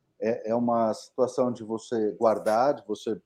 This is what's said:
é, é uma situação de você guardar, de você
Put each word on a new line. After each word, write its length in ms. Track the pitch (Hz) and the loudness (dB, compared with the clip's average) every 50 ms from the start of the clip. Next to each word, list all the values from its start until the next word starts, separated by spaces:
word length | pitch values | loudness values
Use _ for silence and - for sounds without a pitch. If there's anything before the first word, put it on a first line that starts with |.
| _ _ _ - | _ _ _ -4
é, 300 | 104 110 117 - 107 110 | -2 -2 -2 -2 -2 -2
é 40 | 113 | 0
uma 380 | 120 120 120 117 117 113 110 104 | 0 2 2 2 2 2 0 0
situação 580 | - - - _ - 123 120 - - 127 123 | -4 -8 -6 _ 0 0 0 2 0 0 0
de 120 | 120 110 110 | -2 -6 -6
você 480 | 104 110 110 - - 123 113 107 104 - - | -6 -8 -8 -6 -4 -2 0 0 0 0 2
guardar, 560 | 117 113 107 101 85 110 107 113 127 143 139 | 2 2 2 2 2 2 2 4 4 2 0
de 120 | - - - | -2 -4 -8
você 320 | 104 - - - 107 90 - | -8 -6 -4 -6 -6 -6 -8